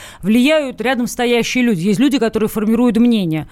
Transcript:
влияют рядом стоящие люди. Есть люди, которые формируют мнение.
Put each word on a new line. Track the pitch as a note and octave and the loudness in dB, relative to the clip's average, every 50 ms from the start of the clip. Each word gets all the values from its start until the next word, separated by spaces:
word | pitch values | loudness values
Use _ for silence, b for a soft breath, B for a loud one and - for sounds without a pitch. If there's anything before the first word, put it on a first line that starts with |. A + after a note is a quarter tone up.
| B B B B - | B B B B -2
влияют | F3+ A3 B3 B3 C#4+ D#4 D#4 D4 C4 A3 - | 0 2 2 4 4 2 2 0 -2 -8 -6
рядом | G#3+ B3 C4+ A3+ B3 | -4 -4 -2 -2 -4
стоящие | A3 - - B3 A#3+ A#3+ A#3 A3 - - B3+ B3 | -6 -4 -4 -2 0 0 0 0 -2 -2 0 0
люди. | A#3+ A3 D#3+ E3 | 0 0 0 0
Есть | G#3 G#3 E3+ | 0 2 2
люди, | B3+ C#4+ A#3 C4 | 2 2 2 0
которые | A3+ A3 A3 - G#3+ G#3+ | -2 -2 -2 -2 -4 -2
формируют | - A3 G#3 G#3 A3 G3 B3 B3 F#3+ | -2 -4 -2 0 0 2 2 2 2
мнение. | A3+ A#3+ B3 A#3 A3 F#3+ E3 D#3 D#3 - B | 2 2 2 2 0 0 -2 -4 -4 -6 B